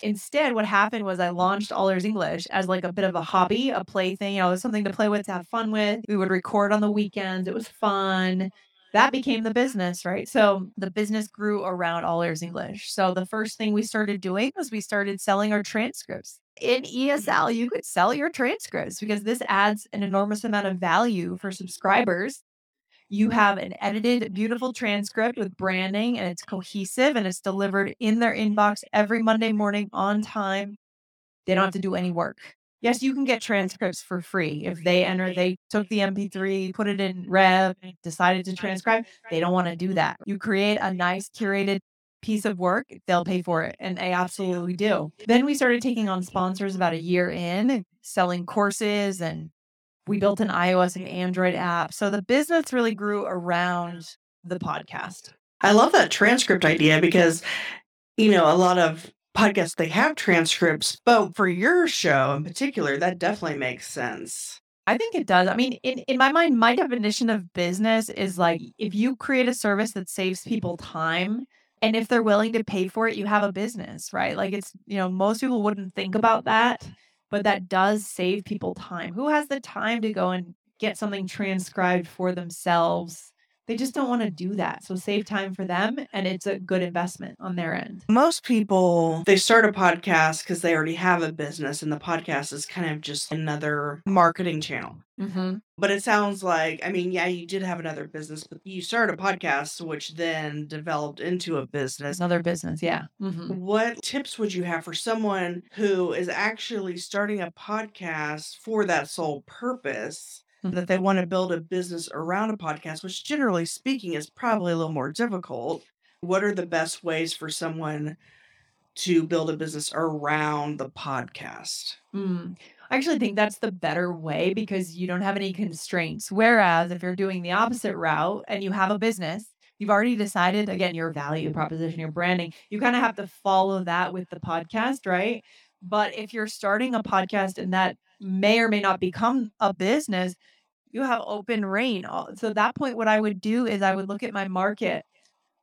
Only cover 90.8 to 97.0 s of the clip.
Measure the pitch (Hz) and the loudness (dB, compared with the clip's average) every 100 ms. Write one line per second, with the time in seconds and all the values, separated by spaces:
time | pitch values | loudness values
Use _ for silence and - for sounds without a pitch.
90.8 | 156 165 185 175 160 156 147 160 139 147 | 0 0 2 2 2 -4 -8 -6 -6 -4
91.8 | 151 147 - 165 165 143 151 147 - - | -4 -4 -2 -4 -2 -4 -4 -10 -10 -6
92.8 | 165 151 151 147 - 160 156 151 151 147 | -4 -4 -6 -8 -6 -4 -4 -2 -2 -2
93.8 | 147 151 196 190 170 170 180 160 151 127 | -4 -6 2 6 6 4 -2 -2 -4 -8
94.8 | 62 - _ - 196 185 185 196 _ - | -10 -14 _ -10 -8 -4 -4 -6 _ -2
95.8 | 202 196 214 208 208 196 190 165 160 160 | 0 0 2 2 2 -2 0 0 0 -4
96.8 | - 190 | -4 -2